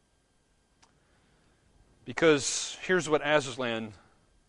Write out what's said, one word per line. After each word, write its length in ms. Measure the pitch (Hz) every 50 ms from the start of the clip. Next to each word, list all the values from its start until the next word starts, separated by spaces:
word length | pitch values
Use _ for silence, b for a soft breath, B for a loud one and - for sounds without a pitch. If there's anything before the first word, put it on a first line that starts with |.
| _ _ _ _ _ _ _ _ _ _ _ _ _ _ _ _ _ _ _ _ _ _ _ _ _ _ _ _ _ _ _ _ _ _ _ _ _ _ _ _ _
Because 720 | 120 117 - - - 147 139 - - - - - - - -
here's 260 | - - 185 180 139 156
what 160 | 151 143 143
Aslan, 680 | 147 151 151 127 135 117 131 127 117 113 113 113 107 104 - _ _ _ _ _ _ _ _ _